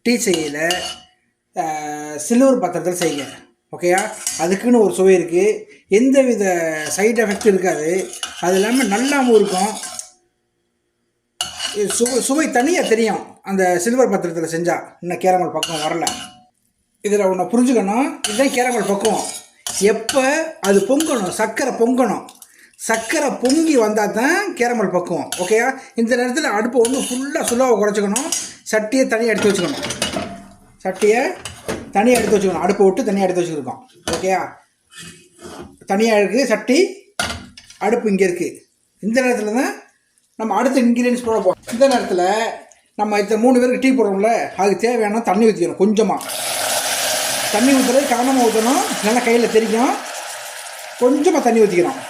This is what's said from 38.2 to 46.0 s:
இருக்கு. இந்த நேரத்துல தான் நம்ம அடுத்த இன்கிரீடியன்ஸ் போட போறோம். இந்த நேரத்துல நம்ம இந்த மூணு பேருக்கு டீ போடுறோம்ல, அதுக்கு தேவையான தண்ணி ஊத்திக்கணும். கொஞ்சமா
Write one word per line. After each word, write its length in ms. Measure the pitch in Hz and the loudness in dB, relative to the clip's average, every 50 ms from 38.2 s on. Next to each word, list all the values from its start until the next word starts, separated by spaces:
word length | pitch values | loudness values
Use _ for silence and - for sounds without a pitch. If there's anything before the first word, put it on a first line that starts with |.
| 196 | 2
இருக்கு. 400 | 180 175 175 165 127 - - _ _ _ _ _ _ _ _ | 0 0 -2 -6 -6 -8 -12 _ _ _ _ _ _ _ _
இந்த 220 | - 208 226 262 | -6 -2 0 2
நேரத்துல 320 | 254 247 240 208 208 208 214 | 2 2 0 0 -2 -2 -2
தான் 280 | 247 302 392 415 - - _ _ _ _ _ _ _ _ _ _ | -2 -2 -2 -6 -10 -18 _ _ _ _ _ _ _ _ _ _
நம்ம 200 | - 220 220 196 | -8 -4 -2 0
அடுத்த 260 | 208 247 269 254 269 | 0 0 2 2 2
இன்கிரீடியன்ஸ் 420 | 233 240 233 240 247 247 240 240 - | 2 2 2 2 0 0 0 -2 -2
போட 160 | 226 226 214 | -2 -2 2
போறோம். 320 | 196 185 175 - - - | 2 0 -2 -2 -8 -10
இந்த 160 | 240 226 269 | 2 2 4
நேரத்துல 500 | 269 247 233 196 196 202 175 180 190 208 220 226 208 - - - - - _ _ _ _ | 4 4 2 0 -2 0 0 2 2 0 0 -2 -4 -6 -10 -18 -20 -20 _ _ _ _
நம்ம 240 | - 208 214 208 202 | -4 -2 0 0 0
இந்த 180 | 202 196 220 | 0 0 0
மூணு 220 | 208 226 254 262 247 | 2 4 4 4 4
பேருக்கு 200 | 247 254 247 - | 4 2 0 2
டீ 120 | 262 262 | 2 2
போடுறோம்ல, 580 | - - 214 202 190 190 202 226 233 185 143 131 - | 4 4 2 2 2 0 2 2 0 0 -2 -6 -4
அதுக்கு 320 | - 190 202 190 175 - | 0 0 2 2 2 0
தேவையான 320 | 233 247 226 220 202 208 226 | 0 0 0 -2 0 -2 -2
தண்ணி 260 | 226 - 185 208 233 | -2 0 2 4 4
ஊத்திக்கணும். 340 | 220 190 165 175 160 - - | 4 4 2 -2 -2 0 2
கொஞ்சமா 400 | 185 214 214 214 | 2 2 4 2